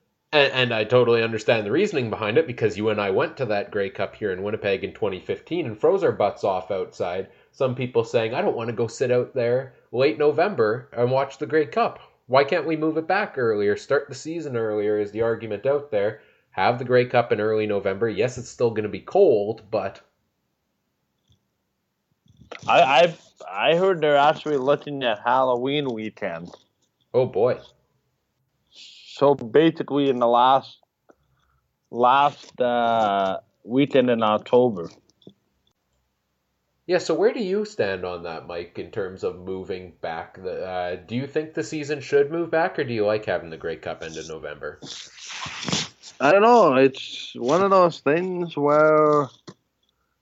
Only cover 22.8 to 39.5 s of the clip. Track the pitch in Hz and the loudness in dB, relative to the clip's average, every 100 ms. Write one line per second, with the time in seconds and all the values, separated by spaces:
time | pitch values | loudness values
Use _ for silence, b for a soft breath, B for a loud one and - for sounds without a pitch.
22.8 | 139 147 175 - _ - - 95 123 170 | 4 4 4 0 _ -20 -12 -2 2 2
23.8 | 190 175 151 143 147 151 151 143 131 147 | 2 2 2 4 4 2 -2 -2 0 0
24.8 | 151 139 123 104 120 127 131 123 131 147 | -2 -4 -2 -2 0 2 2 0 -2 -4
25.8 | 135 113 110 - 98 82 85 - _ _ | -4 -6 -8 -8 -8 -8 -14 -20 _ _
26.8 | _ _ _ 123 127 95 123 - - _ | _ _ _ 0 0 0 0 -2 -10 _
27.8 | _ _ _ _ _ _ _ _ _ - | _ _ _ _ _ _ _ _ _ -20
28.8 | - - - - 139 139 117 143 165 160 | -20 -20 -16 0 2 2 2 4 4 2
29.8 | 135 139 139 123 120 120 127 131 - - | -4 0 0 2 4 4 6 4 0 -16
30.8 | _ _ _ _ _ _ _ _ _ _ | _ _ _ _ _ _ _ _ _ _
31.8 | _ 117 123 139 143 131 - - 123 120 | _ 0 4 4 2 -2 -10 -4 -2 0
32.8 | 117 113 107 98 95 95 - _ 92 131 | 0 2 2 0 0 -4 -10 _ -4 0
33.8 | 143 135 123 117 110 107 - 123 123 95 | 2 2 2 2 2 0 2 4 4 0
34.8 | 82 - _ _ - _ _ _ _ _ | -10 -14 _ _ -20 _ _ _ _ _
35.8 | _ _ _ _ _ _ _ _ _ _ | _ _ _ _ _ _ _ _ _ _
36.8 | - 180 - 160 214 269 185 202 208 - | -2 0 0 2 2 0 -2 -2 -2 -2
37.8 | 101 95 90 87 85 80 82 87 87 - | -2 -2 -6 -8 -8 -10 -10 -10 -10 -12
38.8 | 87 110 95 92 95 87 92 | -10 -8 -8 -6 -8 -6 -10